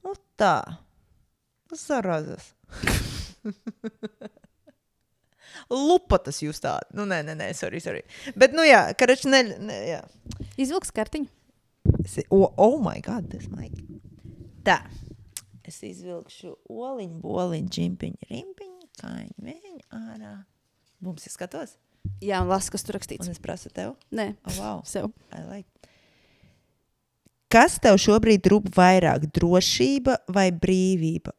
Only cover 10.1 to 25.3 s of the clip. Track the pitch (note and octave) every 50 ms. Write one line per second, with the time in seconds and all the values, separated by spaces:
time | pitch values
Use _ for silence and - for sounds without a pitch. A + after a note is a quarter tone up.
10.1 | _ _ _ - - - - - - - C4+ C4 D#4+ F#4+ - - - E4 D#4+ -
11.1 | - D#4 C#4 - _ _ _ _ _ _ _ _ _ _ _ - - - - -
12.1 | - - - _ - G3 F#3+ - - - G3 A3+ C4+ D#4+ A3+ E3 - - - -
13.1 | A3+ A#3+ - - - - - F#2+ F#2 - - - - - - - - - _ -
14.1 | - - _ - - - - - - - - - - B2+ - - - - - -
15.1 | - - - - _ - - _ - - _ - - - - G3+ F3+ F3+ F3+ F3+
16.1 | F3 E3+ - - - - - F3 - _ _ - A3+ A3 A#3+ C4 C4+ A#3+ G3 F3
17.1 | E3 E3 - E3 - F3+ F3+ F3 E3 D#3 - F3+ - E3+ - F3 F#3 - - -
18.1 | - _ - _ - - F4+ G4 F#4 - G4+ F#4 F#4 F4+ F4 _ _ - - -
19.1 | A#1 A#1+ G#1 - - - - - D#4+ E4+ G4+ G4 F4 D4 _ _ - A3+ A3 A3+
20.1 | A3 G#3+ G#3+ G#3 G#3 G3 G3 _ _ _ _ _ _ _ _ _ _ _ F3+ F#3
21.1 | E3+ D#3 - - - - F3+ F3+ - - D4 - - _ _ _ _ _ _ -
22.1 | - - F#3+ G3+ G3 F#3 F3+ F3+ F#3 F#3+ F#3+ - - G3 - - G3 G3 - -
23.1 | - - F3 F3+ E3+ - - - F3 F3+ - - _ - F#3 G#3+ C4+ _ _ _
24.1 | - A3+ G#3 G3+ G#3 _ _ F3+ F#3+ G3 G3+ G#3+ G3+ E3+ - - - G3+ G3+ G#3+
25.1 | - _ _ _